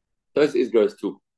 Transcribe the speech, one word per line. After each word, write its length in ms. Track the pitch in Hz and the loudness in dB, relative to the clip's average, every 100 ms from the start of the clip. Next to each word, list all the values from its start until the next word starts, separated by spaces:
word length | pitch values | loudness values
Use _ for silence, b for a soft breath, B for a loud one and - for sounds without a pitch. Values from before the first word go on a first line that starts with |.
| _ _ _ | _ _ _
Those 220 | 139 147 127 | -2 0 0
is 140 | 120 | 0
gross 260 | 113 101 - | 0 0 -2
too. 260 | 98 - _ | -10 -10 _